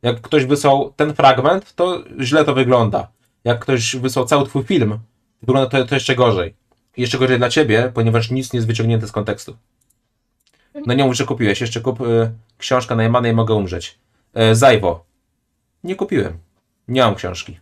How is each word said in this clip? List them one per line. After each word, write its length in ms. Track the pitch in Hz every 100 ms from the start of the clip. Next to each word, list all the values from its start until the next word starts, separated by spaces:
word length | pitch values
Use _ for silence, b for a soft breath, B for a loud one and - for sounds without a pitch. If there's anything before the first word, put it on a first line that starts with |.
Jak 180 | 120 120
ktoś 240 | - 151
wysłał 480 | 131 143 147 139 139 -
ten 180 | 151
fragment, 580 | 151 139 127 139 190 -
to 300 | - 175 175 - -
źle 240 | 127 151
to 100 | 151
wygląda. 540 | 135 123 127 117 - - _ _ _
Jak 140 | 117 120
ktoś 360 | - 127 113 131
wysłał 280 | 127 127
cały 220 | 127 147 135
twój 160 | 139
film, 340 | 123 180 110 107 - _ _ _
wygląda 280 | 113 131 131
to, 140 | 135
to 100 | 123
jeszcze 200 | 139 -
gorzej. 400 | 123 123 98 82 - _ _ _ -
I 40 |
jeszcze 180 | 123 127
gorzej 200 | 127 127
dla 100 | 120
ciebie, 420 | 156 139 107 127
ponieważ 360 | 117 113 113 113
nic 220 | 127 131
nie 40 | 123
jest 100 | 113
wyciągnięte 400 | 113 113 113 110
z 60 |
kontekstu. 440 | - 104 107 - 107 _ _ _ _ _ _ _ _ _ _ _ 294 294
No 80 |
nie 100 | 127
mów, 100 | 135 123
że 80 |
kupiłeś. 360 | 135 120 110 101
Jeszcze 200 | 117 113
kup, 200 | 117 110
y, 300 | 120 117 113 113 _ _
książkę 380 | - 127 123 117
Najmana 320 | 113 120 120
i 40 |
Mogę 220 | 113 110
umrzeć. 440 | 107 95 87 - _ _ _ _
E, 200 | - 110
Zajwo. 500 | 110 131 110 95 82 _ _ _ _ _ _ _ _
Nie 120 | 175 190
kupiłem. 420 | 196 160 95 82 _ _ _ _ -
Nie 120 | 123
mam 120 | 120
książki. 440 | 98 92 92 - 85